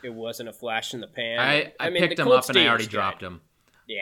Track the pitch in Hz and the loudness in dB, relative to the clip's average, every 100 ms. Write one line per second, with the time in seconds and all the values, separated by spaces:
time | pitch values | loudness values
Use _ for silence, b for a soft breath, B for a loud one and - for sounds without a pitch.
0 | 127 113 113 117 113 - 117 113 - 123 | -14 -10 -10 -10 -12 -12 -6 -4 -4 -8
1 | 101 - 117 117 131 147 - - - 180 | -10 -8 -4 -2 0 0 -2 -6 -4 0
2 | 175 165 151 254 - 180 156 113 110 104 | 0 2 4 6 6 4 4 4 0 -2
3 | 95 - 92 85 _ _ _ b b 104 | -2 -4 -10 -14 _ _ _ b b -10